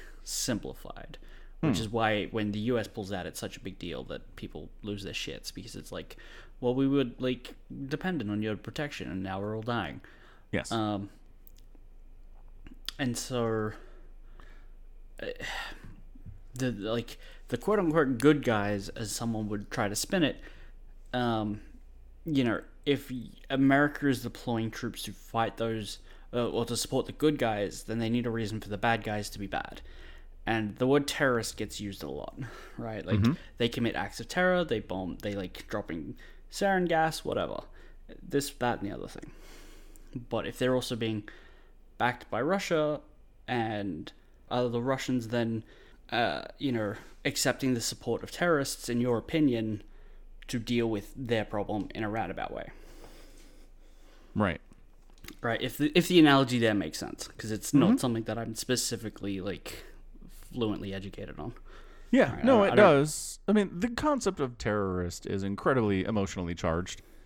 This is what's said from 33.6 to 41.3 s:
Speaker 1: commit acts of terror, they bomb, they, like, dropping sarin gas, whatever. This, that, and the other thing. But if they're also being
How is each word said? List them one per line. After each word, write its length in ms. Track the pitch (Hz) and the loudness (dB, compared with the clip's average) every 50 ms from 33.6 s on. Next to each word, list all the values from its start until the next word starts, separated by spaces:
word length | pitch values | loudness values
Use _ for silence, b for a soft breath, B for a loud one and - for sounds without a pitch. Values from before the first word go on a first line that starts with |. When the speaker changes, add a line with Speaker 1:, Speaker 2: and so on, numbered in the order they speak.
| 120 120 | 0 0
Speaker 1:
commit 260 | - - 120 113 - | 2 2 0 0 0
acts 240 | - 92 101 - - | 0 -4 -4 -6 -10
of 80 | 113 - | -8 -4
terror, 360 | - 180 180 185 180 180 175 | 0 2 4 4 4 2 2
they 160 | 156 120 107 | 2 0 -2
bomb, 380 | 98 - 90 92 95 87 - - | -2 -2 -4 -4 -4 -4 -6 -6
they, 140 | - 104 101 | -4 -4 -4
like, 320 | 101 95 90 - - - - | -4 -4 -6 -8 -12 -12 -6
dropping 480 | - 104 101 - 80 87 73 - - B B B B B B B | -6 -6 -4 -4 -6 -6 -6 -8 -10 B B B B B B B
sarin 360 | - - 202 196 196 185 180 170 | -4 0 2 4 4 4 4 4
gas, 360 | 170 160 160 160 156 - - | 4 4 4 2 0 -2 -4
whatever. 380 | - - - 90 69 52 - - - b b b b b b b - - - - - | -2 -2 0 0 -2 -4 -6 -10 -12 b b b b b b b -18 -18 -16 -8 -2
This, 220 | - 143 139 - | 0 0 0 0
that, 280 | - - 123 101 95 - | -4 -2 0 0 0 0
and 80 | 101 101 | -4 -6
the 60 | - | -6
other 120 | 60 50 - | -6 -8 -10
thing. 220 | - - 50 - - B B B B B B B B B B B B B B B B 127 120 - | -10 -12 -14 -14 -16 B B B B B B B B B B B B B B B B -10 -8 -4
But 180 | - 113 - - | -2 -2 -2 -2
if 100 | 117 - | -2 0
they're 160 | 127 127 127 | 2 4 4
also 200 | 127 120 - 123 | 2 2 0 -2
being 320 | 110 117 113 110 107 104 B | 0 0 0 0 -2 -4 B